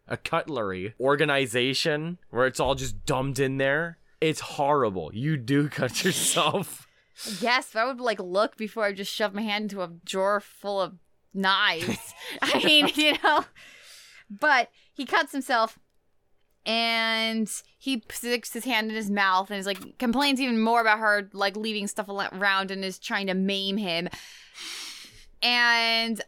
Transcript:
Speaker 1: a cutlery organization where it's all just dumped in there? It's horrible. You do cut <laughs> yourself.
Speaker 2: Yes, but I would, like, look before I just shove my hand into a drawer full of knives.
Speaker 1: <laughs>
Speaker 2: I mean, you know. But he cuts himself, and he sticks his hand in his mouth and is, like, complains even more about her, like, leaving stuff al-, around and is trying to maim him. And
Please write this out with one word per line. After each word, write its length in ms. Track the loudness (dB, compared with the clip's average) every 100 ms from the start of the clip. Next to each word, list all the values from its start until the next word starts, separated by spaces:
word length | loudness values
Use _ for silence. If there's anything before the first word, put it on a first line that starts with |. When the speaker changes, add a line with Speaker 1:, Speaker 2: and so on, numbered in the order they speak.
| -10
Speaker 1:
a 120 | -10
cutlery 760 | -2 -2 -2 -4 -4 -4 -8 -2
organization 1160 | 0 2 2 2 0 0 0 0 0 -2 -4 -10 -6
where 160 | 0 0
it's 140 | 2
all 160 | 0 0
just 300 | -2 -6 -2
dumped 340 | -2 -2 0
in 180 | -2 0
there? 420 | 0 0 -2 -8 _ _
It's 220 | 0 0
horrible. 720 | -6 -2 2 4 2 0 -6
You 240 | -4 -2 -2
do 320 | 2 2 2
cut 340 | 0 -4 0
<laughs> 0 |
yourself. 840 | 0 0 0 2 2 0 -4 -10 -20 _ _ -14 -10 -4
Speaker 2:
Yes, 300 | 0 0 0
but 60 | -2
I 40 | -2
would, 160 | 0
like, 180 | -2 -2
look 380 | -2 0 0 -2
before 260 | -8 -2
I 80 | -2
just 220 | -2 -6
shove 200 | -2 -2
my 100 | -2
hand 200 | -4 -4 -4
into 100 | -6
a 100 | -8 -10
drawer 380 | -6 0 2 0
full 400 | -2 -10 -6 -2
of 140 | -2 -6 _ _ _
knives. 800 | -2 2 4 4 2 -2 -4 -8 -16 -14
Speaker 1:
<laughs> 140 | -4
Speaker 2:
I 200 | 0 2 4
mean, 240 | 4 4 2
you 180 | 2 2
know. 220 | 4 2 0 -8 -20 -20 -20 -20 -20 -20 -20
But 420 | -2 4 4 2 _ _
he 120 | -12 -2
cuts 260 | 0 0
himself, 480 | -4 0 2 2 -2 _ _ _ _ _ _ _ _ -4
and 840 | 0 0 0 0 0 0 -2 -2 -6 -12 _
he 260 | -6 -6 -6
sticks 440 | -10 -4 -4 -4
his 120 | -8 -2
hand 240 | -2 -2
in 60 | -4
his 140 | -2
mouth 380 | 0 2 2 0
and 80 | -4
is, 60 | -6
like, 320 | -6 -10 -4
complains 400 | 0 2 2 2
even 180 | 0 0
more 220 | 2 4
about 180 | 4 4
her, 300 | 4 2 0
like, 220 | -2 -2 0
leaving 320 | -4 -4 -4
stuff 220 | -6 -6
al-, 180 | -4 -4
around 380 | 0 2 2 0
and 120 | -4
is 140 | -6 -8
trying 280 | -6 -4 0
to 60 |
maim 440 | 2 2 0 2 2
him. 320 | 2 0 -2 -6 -14 -20 -20 -16 -14 -12 -14 -16 -18 -20 -20 -2
And 800 | 2 6 6 6 4 2 0 -4